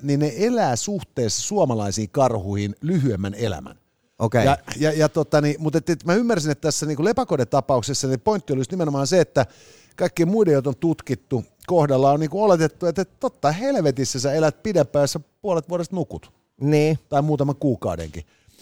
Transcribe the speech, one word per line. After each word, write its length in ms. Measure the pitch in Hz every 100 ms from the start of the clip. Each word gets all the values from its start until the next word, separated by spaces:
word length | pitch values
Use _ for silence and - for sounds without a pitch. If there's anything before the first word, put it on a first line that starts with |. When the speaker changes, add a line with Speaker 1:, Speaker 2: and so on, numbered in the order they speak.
Speaker 1:
niin 160 | 139 143
ne 140 | 151 131
elää 380 | 214 240 170 117
suhteessa 680 | - 202 - - 113 -
suomalaisiin 680 | - 208 151 113 101 92 107
karhuihin 680 | 143 127 113 95 101 101 104
lyhyemmän 520 | 151 185 135 98 98
elämän. 420 | 104 113 82 - - _ _ _ -
Speaker 2:
Okei. 260 | 110 117 135
Speaker 1:
Ja, 120 | 120 - 120
ja, 120 | 151
ja 160 | 156 151
tota 320 | 165 147 151
niin, 140 | 147 147
mut 160 | 156 156
et, 140 | -
et 160 | 160 -
mä 80 |
ymmärsin, 380 | 190 240 208 151
että 100 | 143 156
tässä 180 | - 151
niinku 180 | 147
lepakoiden 440 | 175 240 254 151 123
tapauksessa 600 | 139 - 131 110 135 131
niin 120 | 127
pointti 320 | - 208 -
oli 60 | 131
just 120 | 131
nimenomaan 360 | 185 156 139 139
se, 120 | 185
että 240 | 156 - 127 - - - _ -
kaikkien 340 | 139 - 170
muiden, 220 | 220 202
joita 160 | 139 131
on 60 | 131
tutkittu, 640 | 170 151 - 127 _ 123 - _ -
kohdalla 440 | 180 147 131 139
on 80 | 147
niinku 240 | 156 180
oletettu, 420 | 214 175 156 - 175
että, 160 | 170
että 140 | 185 _
totta 320 | 233 - 143
helvetissä 680 | 165 269 269 151 127 127 131
sä 140 | 139
elät 300 | 151 156 -
pidempään, 400 | 220 175 139 147
jos 80 | 143
sä 60 | 165 - _
puolet 280 | 208 170 156
vuodesta 260 | 175 170 185
nukut. 360 | 156 80 - _ _ -
Speaker 2:
Niin. 380 | 143 151 151 160 -
Speaker 1:
Tai 120 | 143
muutaman 340 | 151 147 143 139
kuukaudenkin. 680 | 147 113 107 85 80 82 - _ _ _